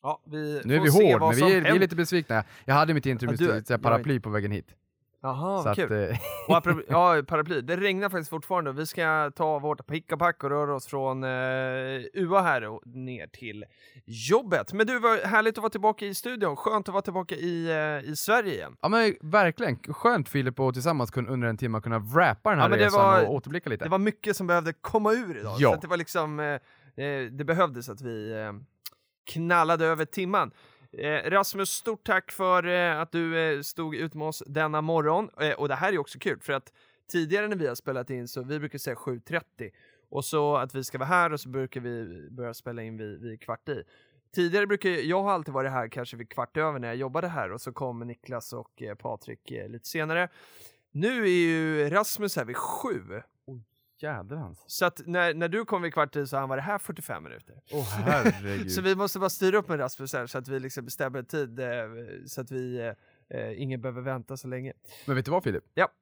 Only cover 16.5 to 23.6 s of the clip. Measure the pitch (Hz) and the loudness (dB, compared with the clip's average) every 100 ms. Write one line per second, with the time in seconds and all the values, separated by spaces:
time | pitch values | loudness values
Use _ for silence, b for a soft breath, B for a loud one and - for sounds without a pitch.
16.5 | 143 - 214 196 196 196 185 175 185 175 | 0 0 0 0 -2 -2 -6 -6 -4 -4
17.5 | 170 165 156 151 147 131 151 - 226 202 | -2 -2 0 0 -4 -6 -6 2 2 2
18.5 | 117 73 60 156 220 220 - 151 202 180 | -4 -8 -4 2 4 4 0 2 4 4
19.5 | - 220 123 - 147 233 233 123 143 127 | 2 -2 -2 -6 0 2 2 0 0 -2
20.5 | 123 131 127 143 156 120 131 117 127 120 | 0 0 0 0 0 0 -2 -2 -2 -2
21.5 | 110 123 110 117 113 107 143 175 110 214 | -2 -2 -2 -2 -2 2 4 4 4 2
22.5 | 175 151 - 208 202 196 190 147 139 - | 4 4 6 6 6 8 6 4 0 -4
23.5 | 165 | -6